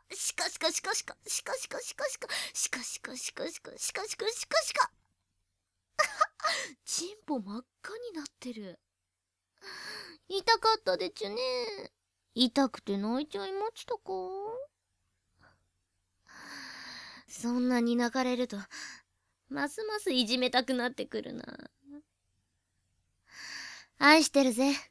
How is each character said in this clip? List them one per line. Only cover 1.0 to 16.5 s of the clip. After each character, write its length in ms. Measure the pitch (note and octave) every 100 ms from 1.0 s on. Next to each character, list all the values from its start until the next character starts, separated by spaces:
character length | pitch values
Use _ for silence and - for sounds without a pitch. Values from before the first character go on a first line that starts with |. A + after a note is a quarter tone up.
コ、 100 | - - -
シ 160 | -
コ 80 | -
シ 140 | C5 -
コ 100 | -
シ 160 | - -
コ 80 |
シ 160 | C5+ -
コ、 80 | - - -
シ 180 | - -
コ 80 | -
シ 220 | - -
コ 140 | - B3+
シ 180 | -
コ 120 | - D4+
シ 140 | -
コ、 120 | - -
シ 160 | -
コ 120 | -
シ 120 | G#4 -
コ 100 | G#4
シ 200 | A#4 -
コ 80 | D#5
シ 120 | D5+
コ。 120 | - - _ _ _ _ _ _ _ _ _ _ -
<laughs> 800 | D5+ - D#5 - - C5+ B4 C4+
チ 280 | - - E4+
ン 40 | G#4+ -
ポ 140 | C#4
真 180 | G3 G#3+
っ 60 | - _
赤 100 | - A4 B4
に 0 | E4+
な 60 |
っ 40 | C#4+ _
て 140 | B3+
る。 260 | A3 G3 - _ _ _ _ _ _ _ _ G4+ - - - - E4 -
痛 300 | G4 F#4 A4+
か 160 | A4 A4
っ 40 |
た 140 | - -
で 140 | F#4
ち 160 | - G4+
ゅ 20 |
ね。 80 | G#4+ B4+ B4+ A#4 G4+ - _ _ _ _
痛 340 | - B3 C#4 C4+
く 140 | -
て 140 | - G3+
泣 280 | G#3 B3
い 40 | D4+
ち 100 | G4
ゃ 80 | G4
い 60 |
ま 140 | G4 G#4+
し 100 | -
た 100 | -
か？ 60 | A#4 - F#4 F#4 F#4+ G4+ A#4+ C#5+ _ _ _ _ _ _ _ - _ _ _ _ _ _ _ _ - -